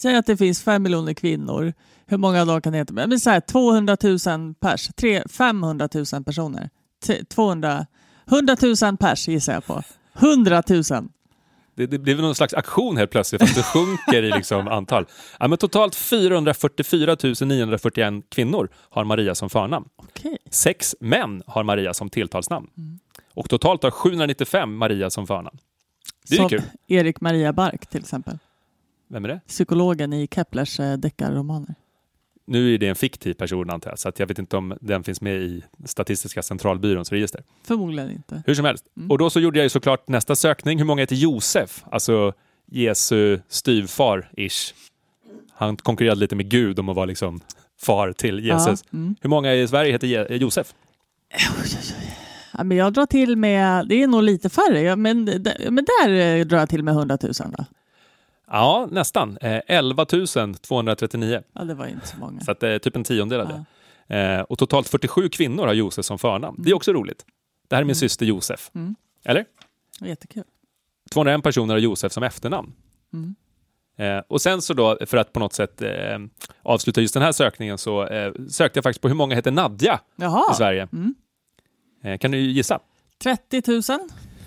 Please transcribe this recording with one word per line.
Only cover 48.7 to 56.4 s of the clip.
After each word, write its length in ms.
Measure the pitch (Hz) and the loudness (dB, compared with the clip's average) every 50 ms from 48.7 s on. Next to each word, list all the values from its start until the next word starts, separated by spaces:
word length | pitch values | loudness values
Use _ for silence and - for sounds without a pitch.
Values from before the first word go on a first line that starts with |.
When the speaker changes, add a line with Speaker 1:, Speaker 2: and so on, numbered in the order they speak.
| 98 - - _ | 2 0 -4 _
Speaker 1:
Ja, 80 | - | -10
mm. 180 | 160 165 185 208 - | -6 -6 -6 -6 -4
Speaker 2:
Hur 80 | - 143 | 0 2
många 240 | 151 147 139 135 127 | 2 2 4 2 2
i 140 | 127 123 | 2 2
Sverige 240 | 113 135 143 156 143 | 2 2 2 2 2
heter 160 | 123 117 131 | 2 0 0
Je-, 280 | 127 120 107 104 98 120 | 0 0 -2 -2 -2 -2
Josef? 360 | 127 135 113 - 175 - - - _ _ _ _ _ _ _ _ _ _ _ - | 0 0 0 0 -2 -2 -4 -10 _ _ _ _ _ _ _ _ _ _ _ -4
Speaker 1:
Oj, 60 | - - - - - - | -2 -2 -2 -2 -4 -4
oj, 60 | - - - - - - - | -6 -6 -8 -8 -12 -12 -12
oj. 160 | - - - - - - - - - - - | -12 -12 -14 -16 -18 -20 -20 -20 -18 -12 -8
Ja, 60 | - 180 | -4 0
men 140 | 185 185 | 2 2
jag 160 | 180 190 202 208 | 4 4 4 4
drar 120 | 269 285 | 2 2
till 300 | - - 269 262 240 240 | 4 4 4 4 4 2
med, 500 | 220 214 208 202 196 190 190 185 180 - | 2 2 2 4 4 4 4 2 0 2
det 160 | - 208 247 277 | 2 2 4 4
är 40 | |
nog 160 | 262 240 220 214 | 4 4 6 6
lite 260 | 208 196 170 - 180 | 4 4 2 0 0
färre, 320 | - 339 415 370 214 151 | 2 4 4 4 4 4
ja, 140 | 156 175 185 | 4 2 2
men 300 | 208 220 220 226 233 220 | 2 2 2 2 2 0
d-, 420 | 202 190 185 190 220 - - - - | 0 -2 -2 -2 -2 -4 -2 -2 0
men 160 | 240 269 285 453 494 440 | 0 0 2 2 4 4
där, 80 | 302 208 190 185 175 170 165 | 4 4 4 4 4 4 4
eh, 60 | 165 | 2